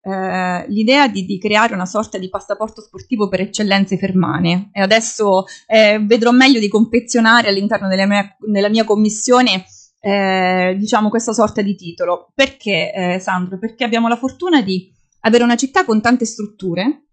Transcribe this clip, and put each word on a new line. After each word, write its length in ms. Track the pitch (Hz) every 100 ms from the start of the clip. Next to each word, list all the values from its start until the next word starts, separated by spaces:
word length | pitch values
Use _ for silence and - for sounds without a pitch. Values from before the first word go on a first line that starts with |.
eh, 640 | - 190 190 185 180 180 -
l'idea 400 | 202 220 277 277
di, 160 | 196
di 120 | 185 196
creare 340 | 214 214 233
una 100 | 202
sorta 320 | 185 208 214 196
di 120 | 185
passaporto 520 | 190 - 202 220 -
sportivo 460 | - 190 - 233 202
per 120 | 185
eccellenze 580 | 185 - 208 196 190 190
fermane, 680 | 190 185 165 139 170 180 202
e 80 | -
adesso, 680 | 196 220 226 - 208 190 190 - _
eh, 320 | 220 214 214
vedrò 300 | 208 208 233
meglio 300 | 247 262 254
di 80 | 208
confezionare 800 | 208 226 240 240 247 226 233 214
all'interno 400 | 196 202 214 196
della 180 | 185 196
mia, 300 | 202 202 _
della 300 | 220 202 202
mia 160 | 220
commissione, 800 | 220 208 214 208 - 247 247 190 - - _ _
eh, 760 | 208 202 190 190 185 185 180 190
diciamo, 300 | 214 226 214
questa 240 | 226 233
sorta 280 | 220 214 214
di 140 | 202
titolo. 560 | 190 175 170 175 175 _ -
Perché, 560 | 269 - 208 185 175
eh, 240 | - 180 185
Sandro? 400 | 185 185 180 190
Perché 240 | 220 -
abbiamo 240 | 240 226 233
la 100 | 233
fortuna 460 | 262 - 359 311
di 300 | 190 185 180 _ _ _
avere 200 | - 233
una 140 | 240 240
città 280 | 269 381
con 160 | 370 220
tante 240 | 214 247
strutture 840 | 226 - 208 _ 190 170 214 311 _